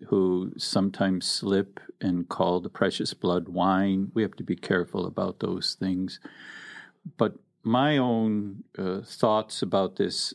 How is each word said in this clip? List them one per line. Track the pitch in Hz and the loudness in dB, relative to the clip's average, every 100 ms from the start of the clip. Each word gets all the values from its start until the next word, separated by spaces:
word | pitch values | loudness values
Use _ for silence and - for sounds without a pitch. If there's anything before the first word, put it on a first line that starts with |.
| - | 0
who | 101 92 90 92 - | 2 4 2 -2 -6
sometimes | - 101 98 95 98 92 - | -2 0 0 2 0 0 -2
slip | - 113 98 98 - - - | -4 0 2 0 -6 -20 -6
and | 95 90 90 | -2 0 -2
call | - 87 90 | 0 2 2
the | 90 | -2
precious | - 98 - - | 0 0 0 -4
blood | - 95 90 85 | -2 0 0 0
wine. | 90 90 95 98 95 98 | 0 2 4 2 2 0
We | - | 0
have | 104 - | -2 -2
to | |
be | - 92 | -6 -6
careful | - 95 87 98 92 | 0 0 0 -4 -4
about | 98 95 92 | -2 -4 -4
those | - 92 - | -4 -2 -4
things. | - 95 92 92 - - - - - - - - _ 180 - | -4 -2 -2 -4 -8 -16 -20 -18 -18 -18 -18 -20 _ -18 -2
But | 110 - _ _ | -2 -2 _ _
my | 113 120 143 147 | 0 2 4 4
own, | 127 113 113 107 104 98 - - | 2 2 2 0 -2 -8 -14 -6
uh, | 95 95 | -4 -4
thoughts | 117 - 117 107 107 - | -6 0 2 2 0 -4
about | 95 98 95 - | 0 2 2 0
this | 95 - - | -2 -2 -6